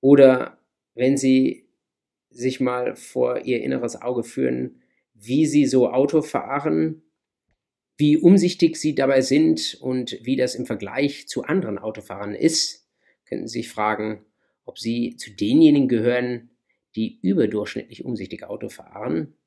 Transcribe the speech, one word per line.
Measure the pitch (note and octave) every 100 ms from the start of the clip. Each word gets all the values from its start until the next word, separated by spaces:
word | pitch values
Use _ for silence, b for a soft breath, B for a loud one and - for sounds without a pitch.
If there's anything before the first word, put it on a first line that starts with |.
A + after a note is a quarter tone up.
Oder | C3+ C#3+ C3+ B2+ - - _ _ _ -
wenn | B2+ C#3
Sie | C3+ C3 C3 - _ _ _ _ _ _ _
sich | A#2 B2 B2+
mal | B2+ B2 B2 B2
vor | - C3 B2 B2
Ihr | - B2
inneres | A#2+ C3 A#2+ A#2+
Auge | A#2+ B2
führen, | A#2 - C3 B2+ B2+ b b b b
wie | A2+ G#2+ C3+ D#3
Sie | D3 C#3
so | C3 A#2+
Auto | B2+ C#3 D#3+
fahren, | D#3 B2+ - C#3 D3 D#3+ D#3+ D#3 _ _ _ _ _ _ _ _ _ _
wie | D3 D3+
umsichtig | E3+ G3 F3+ - E3 -
Sie | D3+ C#3+
dabei | C3+ C3+
sind | C3 C#3 D#3+ D#3+ - -
und | C3+ B2+ B2 -
wie | B2 C3
das | B2+ -
im | B2+
Vergleich | A2+ G2 B2+ C#3+ C#3+ -
zu | -
anderen | - E3+ A#2 G2+
Autofahrern | A2 A2 - G2+ G#2
ist, | G#2 - D#3+ - - _ _ _ _ _
könnten | - -
Sie | A#2
sich | A2+
fragen, | - G#2+ G#2+ G#2+ G#2+ _ _ _ _ -
ob | -
Sie | A2+ A#2 A#2+ -
zu | -
denjenigen | G2 G#2 C3+ D#3+ C#3+ C3
gehören, | A#2+ A2+ B2 B2 A#2+ A#2 _ _ _ _ -
die | A2 -
überdurchschnittlich | F#3 G3 A2 G#2 G#2+ - - - -
umsichtig | A#2+ G2 G2
Auto | - G2+ G#2+
fahren. | - - G2 A2+ D#3+ D3+ _